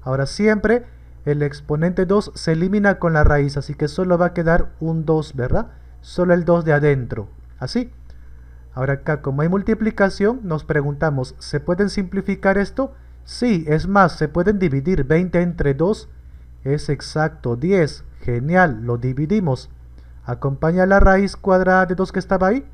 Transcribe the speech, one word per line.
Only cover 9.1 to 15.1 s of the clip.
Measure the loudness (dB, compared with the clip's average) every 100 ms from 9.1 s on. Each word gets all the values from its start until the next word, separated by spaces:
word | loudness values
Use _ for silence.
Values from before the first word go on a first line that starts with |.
| -4
como | -2 -2
hay | 0
multiplicación, | 0 0 0 -2 2 0 2 0 0
nos | -6 -6
preguntamos, | 0 0 0 -2 -2 -2 -6 -10
¿se | -8 -6
pueden | -2 0 0
simplificar | -2 -4 -4 -4 0 2 2
esto? | 0 -4 -6 -6 -20 -20
Sí, | -18 -4 0 0 0
es | 0 2
más, | 4 4 2
se | -2
pueden | 0 0 2
dividir. | 0 0 0 0
Veinte | 2